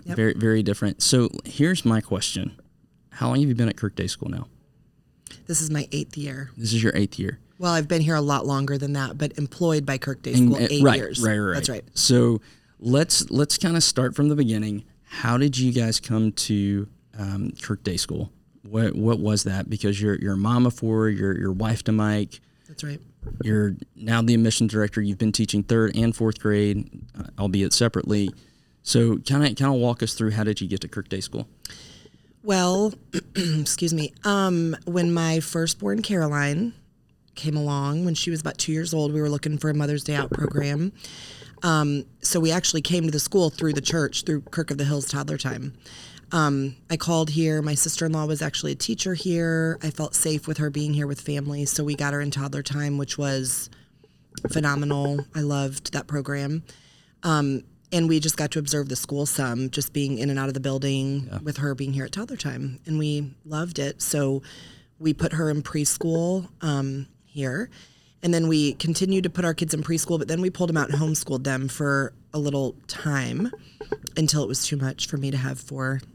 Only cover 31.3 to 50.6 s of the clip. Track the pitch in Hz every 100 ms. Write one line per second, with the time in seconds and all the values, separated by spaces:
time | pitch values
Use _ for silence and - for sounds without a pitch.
31.3 | - 110 - - - - - - - _
32.3 | _ 214 190 180 185 214 - - - -
33.3 | - 175 156 143 - 170 160 147 - 208
34.3 | 202 190 175 165 160 - 175 170 170 165
35.3 | 160 160 165 165 - 202 208 214 190 156
36.3 | 147 143 147 233 - - _ _ _ _
37.3 | - 156 151 147 143 139 151 180 160 -
38.3 | 160 156 - - 156 165 160 147 151 151
39.3 | 147 151 151 156 147 147 147 - 147 139
40.3 | - 147 147 143 143 180 - - - -
41.3 | - - - 175 156 147 143 - - -
42.3 | 175 160 170 - 160 147 175 160 151 -
43.3 | 196 165 - 160 143 131 165 143 - -
44.3 | 151 - - 160 143 143 147 139 139 147
45.3 | 147 131 - 135 - - - - - -
46.3 | 170 151 139 135 127 - 160 - 165 156
47.3 | 151 160 156 151 147 170 - 165 156 151
48.3 | 147 151 - 151 139 - 220 190 175 185
49.3 | 170 165 160 160 165 156 - 151 - 160
50.3 | 151 156 151